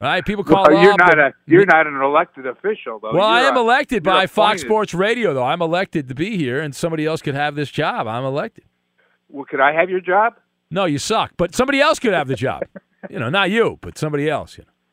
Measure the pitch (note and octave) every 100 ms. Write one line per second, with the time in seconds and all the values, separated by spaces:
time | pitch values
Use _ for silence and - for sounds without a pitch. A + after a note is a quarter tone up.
0 | C3 F3+ G3 G#3 D#3 F#3+ D#3 D#3 F#3+ G3
1 | F3+ D#3 C3+ - - F3 F#3+ D#3+ D#3 C#3
2 | C#3 D3+ F3 C3+ B2+ - G3 A3 B2 A2
3 | G#2+ D3+ G#3+ A#3 C4+ C4 A3+ C4 - G#3+
4 | E3 F#3 F#3 G#3+ G#3+ G#3+ A3+ G#3+ G3+ F3
5 | G#3 A#3+ G3 C3+ B2+ F3 E3 F3 F#3+ E3+
6 | B2+ C3 G3 G3+ B2+ C3+ D3+ C3 E3+ D#3
7 | D#3 D#3+ D3+ C#3 D3 D3 C#3 - E3 A3
8 | A2+ A#2 C3+ C#3 A3+ - _ _ _ _
9 | _ _ _ G3+ C3+ C3+ C#3 D#3+ F3+ F#3
10 | F3 F#3+ A3+ - _ _ _ F3 F3+ C#3+
11 | - A3 D3 - E3+ - C4 C#4 D4 D4+
12 | A#3 F3 C3 C3 B2 D2+ - - - _
13 | - E3+ A#2 G3 F#3 A3+ F3+ D#2 F2 -
14 | D3+ D3 D3+ C3 E2+ - - _ _